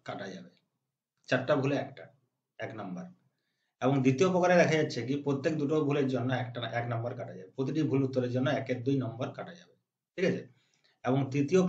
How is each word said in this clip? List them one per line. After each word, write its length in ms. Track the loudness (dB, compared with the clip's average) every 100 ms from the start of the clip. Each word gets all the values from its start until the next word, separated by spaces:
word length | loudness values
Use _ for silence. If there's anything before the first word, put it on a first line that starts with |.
| -12
কাটা 200 | -10 -10
যাবে। 180 | -14 -18 _ _ _ _ _ _ _ -2
চারটা 240 | -2 2 0
ভুলে 140 | 0 -2 -4
একটা, 180 | -12 -20 _ _ _ _ -12
এক 120 | -12 -10
number। 240 | -10 -10 -14 -18 _ _ _ _ _ -4
এবং 140 | 0 2 4
দ্বিতীয় 240 | 4 4
প্রকারে 220 | 4 6 6
দেখা 140 | 6 4
যাচ্ছে 180 | 2 -2 -4
কি 60 | -2 -2
প্রত্যেক 280 | 0 0 0
দুটো 140 | 0 0 2
ভুলের 200 | 2 0
জন্য 160 | 0 -2 -2
একটা 160 | -4 -8
না-, 100 | -6 -4
এক 60 | -2
নাম্বার 180 | -4 -4 -8
কাটা 140 | -10 -14
যাবে। 140 | -12 -6
প্রতিটি 260 | -2 0 0
ভুল 100 | 2 0
উত্তরের 240 | 0 0 0
জন্য 120 | 0 0
একের 200 | -2 -4 0
দুই 100 | 0
নম্বর 240 | -2 -4 -8 -8
কাটা 160 | -12 -16
যাবে, 160 | -20 _ _ _ _
ঠিক 120 | -2 0
আছে? 140 | 0 -6 _ _ _ _ _ 0
এবং 140 | 0 2
তৃতীয় 280 | 0 4 4